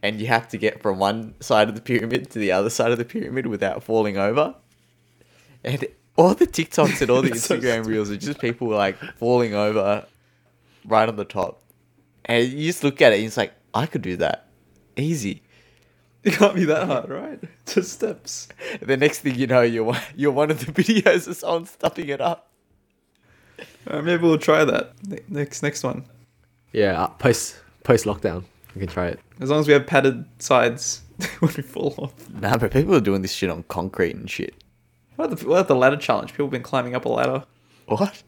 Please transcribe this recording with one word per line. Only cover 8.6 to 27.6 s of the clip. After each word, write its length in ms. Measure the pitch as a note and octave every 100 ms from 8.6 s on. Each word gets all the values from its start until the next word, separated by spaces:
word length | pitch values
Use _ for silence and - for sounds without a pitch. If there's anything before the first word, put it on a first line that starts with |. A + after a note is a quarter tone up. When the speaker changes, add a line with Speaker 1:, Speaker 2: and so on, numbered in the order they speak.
| A#2+
Speaker 1:
like, 300 | G#2+ G2 G2 - -
falling 360 | A#2 B2 A#2+ G#2
over 500 | G#2 G#2+ G2 G#2 - _ _ _ _ _ _ _ -
right 240 | A2 A2
on 60 | G#2
the 100 | G2
top. 360 | G#2 F2+ - _ _ _ _ _ _ -
And 220 | A#2 B2
you 200 | C3+ D#3
just 160 | F3
look 180 | C#3+ C#3
at 100 | C#3
it 40 | G#2
and 80 | A2
it's 120 | A2
like, 160 | G#2 _ _
"I 120 | A2 D3+
could 160 | -
do 140 | F2+ F2
that. 300 | D#2+ - _ _ _ _ _ -
Easy." 460 | D3 E3 G2+ - _ _ _ _ _ _ _ _
Speaker 2:
It 100 | G3+ -
can't 200 | G3+ F#3
be 80 | E3+
that 220 | D#3 F3
hard, 220 | C3 -
right? 280 | C3+ C#4 C#4 E3+
<laughs> 120 | _ -
Just 260 | - F#3
steps. 560 | - A3 G3 - - - - - -
Speaker 1:
The 140 | - C3
next 240 | D3 -
thing 160 | D3 B2
you 100 | B2+
know, 140 | B2+
you're 220 | A#2+ A#2
one, 160 | A2+ B2 - -
you're 160 | C#3+
one 200 | C3+ D3+
of 140 | D3+ B2
the 60 |
<laughs> 100 | D3+
videos 440 | F#3 A3 F#3+ F3+ -
of 80 | F3
someone 300 | F3 E3+ F3
stuffing 420 | - - - D#3
it 140 | C#3
up. 280 | E3+ E3+ _ _ _ _ _ _ _ _ _ _ _ - - _ -
Speaker 2:
Uh, 160 | D3+
maybe 220 | D#3 E3+
we'll 140 | E3+ D#3
try 260 | D#3 D#3
that 300 | D3+ - - - G3
ne-, 140 | - -
next, 340 | C#3+ C#3+ -
next 200 | D3 -
one. 220 | C3 B2+ C3+ _ _ _ _ _ _
Speaker 3:
Yeah, 320 | A2+ G2+ E2+
uh, 40 | F#2
post, 480 | - - A#2+ - -